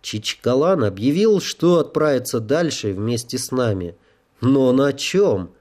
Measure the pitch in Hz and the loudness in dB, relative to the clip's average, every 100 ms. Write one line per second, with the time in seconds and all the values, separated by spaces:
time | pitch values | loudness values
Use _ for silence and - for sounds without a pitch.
0 | - 107 - - - 104 160 185 107 95 | -8 -8 -8 -6 -2 0 2 2 0 0
1 | 117 156 220 202 - - 170 175 147 - | -2 2 2 2 -2 -2 2 2 2 0
2 | 151 131 123 123 110 147 170 - 107 95 | 0 0 -2 -6 0 0 0 -2 -6 -4
3 | 110 120 120 127 - 127 120 95 87 85 | -2 -4 -6 -10 -6 -2 0 -2 -6 -12
4 | _ _ _ _ 120 135 131 127 139 139 | _ _ _ _ 0 4 4 4 2 0
5 | - 185 196 101 87 _ | -2 2 2 0 -4 _